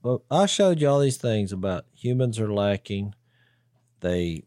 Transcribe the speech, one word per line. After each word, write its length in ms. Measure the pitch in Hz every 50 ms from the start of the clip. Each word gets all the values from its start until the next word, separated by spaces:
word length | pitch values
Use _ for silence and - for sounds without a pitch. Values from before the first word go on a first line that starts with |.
| -
uh, 140 | 120 127 - - -
I 160 | 139 170 202 196
showed 340 | - - 202 185 175 156
you 80 | 147 139
all 100 | 139 143
these 180 | 143 135 127 -
things 360 | - 120 110 107 101 92 98
about 320 | 92 95 98 90 85 - _ _
humans 460 | _ - 123 123 127 131 123 110 113
are 120 | 110 104
lacking. 640 | 104 101 101 101 101 98 - - 101 98 101 101 101 _ _ _ _ _ _ _ _ _ _ _ _ _ _ _ _ _
They 440 | - 90 87 90 87 85 82 76 -